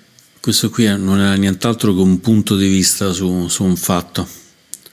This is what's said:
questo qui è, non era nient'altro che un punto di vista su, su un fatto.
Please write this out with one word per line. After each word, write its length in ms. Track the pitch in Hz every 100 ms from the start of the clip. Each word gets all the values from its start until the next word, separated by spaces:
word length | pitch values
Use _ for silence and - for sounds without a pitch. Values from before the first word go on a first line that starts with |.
| _ _ _ _
questo 280 | - 104 110
qui 140 | -
è, 140 | 110 98
non 220 | 95 98
era 160 | 98 98
nient'altro 580 | 98 95 120 117 110
che 80 | 92
un 180 | 95 90
punto 380 | 113 110 104 101
di 100 | 98
vista 460 | 95 87 - 98
su, 340 | 90 95 92 87
su 160 | -
un 140 | 95 90
fatto. 500 | - 90 87 - 87 - - _ _ - -